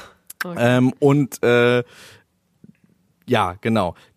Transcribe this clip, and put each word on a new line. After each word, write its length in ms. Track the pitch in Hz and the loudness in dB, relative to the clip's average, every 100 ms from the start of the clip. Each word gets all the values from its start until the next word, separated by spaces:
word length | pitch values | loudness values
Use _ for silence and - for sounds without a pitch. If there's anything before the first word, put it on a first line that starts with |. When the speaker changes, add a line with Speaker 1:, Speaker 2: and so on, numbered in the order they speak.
| - _ _ - | -18 _ _ -14
Speaker 1:
Okay. 120 | 180 170 | -12 -2
Speaker 2:
Ähm, 340 | 120 123 127 - | 0 2 0 2
und, 440 | 143 143 139 - | 2 2 0 -2
äh, 400 | 117 120 120 123 120 - - - _ _ _ _ - _ _ _ _ _ - | 0 2 2 0 -4 -16 -20 -20 _ _ _ _ -20 _ _ _ _ _ -2
ja, 300 | 117 95 90 | -2 -2 -4
genau. 340 | 117 113 90 - _ | -4 -2 -2 -6 _